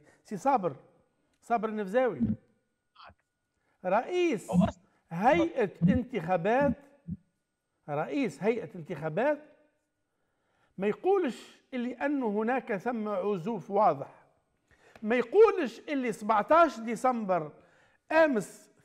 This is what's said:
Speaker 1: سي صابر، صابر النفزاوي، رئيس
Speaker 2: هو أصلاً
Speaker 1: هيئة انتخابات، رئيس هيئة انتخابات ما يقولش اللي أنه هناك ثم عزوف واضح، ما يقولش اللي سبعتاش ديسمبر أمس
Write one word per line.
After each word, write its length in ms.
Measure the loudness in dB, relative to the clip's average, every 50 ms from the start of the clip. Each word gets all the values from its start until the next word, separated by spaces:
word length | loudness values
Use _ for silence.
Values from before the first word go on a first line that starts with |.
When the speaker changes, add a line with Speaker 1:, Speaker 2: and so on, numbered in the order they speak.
| _ _ -20 _ _
Speaker 1:
سي 140 | -12 -10 -4
صابر، 380 | 0 2 2 2 2 -2 -6 -8 -12 _ _ _ _ _ _ _ _ _ _ _
صابر 280 | _ -2 -2 -2 -2 -2
النفزاوي، 520 | -4 -4 -4 -2 0 2 2 2 0 0 -2 -2 -2 -4 _ _ _ _ _ _ _ _ _ _ _ -20 -20 -20 -20 _ _ _ _ _ _ _ _ _ _ _ _ _ -4
رئيس 680 | 0 0 0 0 0 0 0 0 0 0 -2 -4 0
Speaker 2:
هو 120 | 2 4 4
أصلاً 200 | 2 2 -4 _ _ _ _ _ -12
Speaker 1:
هيئة 600 | -6 0 2 4 4 4 2 0 0 -2 -2 -2 0 2 2
انتخابات، 880 | 2 2 2 -2 -4 -6 -6 -4 -2 -2 0 0 0 2 2 2 0 0 -4 -8 -20 _ _ _ -16 -16 -16 _ _ _ _ _ _ _ _ _ _ _ _ _ -8
رئيس 540 | -6 -6 -4 -4 -4 -4 -4 -4 -4 -4 -2
هيئة 260 | -2 -2 -2 -4 -10 -12
انتخابات 640 | -14 -12 -12 -10 -8 -8 -6 -4 -2 0 0 -2 -2 -6 -14 -20 _ _ _ _ _ _ _ _ _ _ _ _ _ _ _ _ _ _ _ _ _ _ _ _ -4
ما 100 | -2 -2
يقولش 720 | -2 -2 0 0 2 2 0 -2 -4 -8 -12 -20 -20 _ _ _ -8
اللي 200 | -6 -6 -6 -6
أنه 340 | -4 -4 -2 -2 -2 -2 -2
هناك 480 | -2 -2 -2 0 -2 -2 -2 -4 -6
ثم 320 | -6 -4 -4 -4 -4 -4 -4
عزوف 640 | -4 -2 -2 -2 -2 -4 -4 -6 -6 -6 -6 -4
واضح، 500 | 0 2 4 4 2 0 -4 -12 -16 -20 _ _ _ _ _ _ _ _ _ _ _ _ _ _ -18 -8
ما 140 | -4 0 0
يقولش 680 | 0 0 2 6 8 8 8 6 4 -2 -4 -6 -8 -10 -6
اللي 220 | -4 -4 -2 -4
سبعتاش 680 | -6 -4 -2 -2 0 0 2 4 6 6 6 6 4 -2
ديسمبر 720 | -8 -8 -4 -2 0 0 0 0 0 0 0 0 -2 -4 -10 -18 -20 _ _ _ _ _ _ _ _ 0
أمس 600 | 2 4 4 4 2 0 -4 -6 -10 -20 -20 _ _ _ _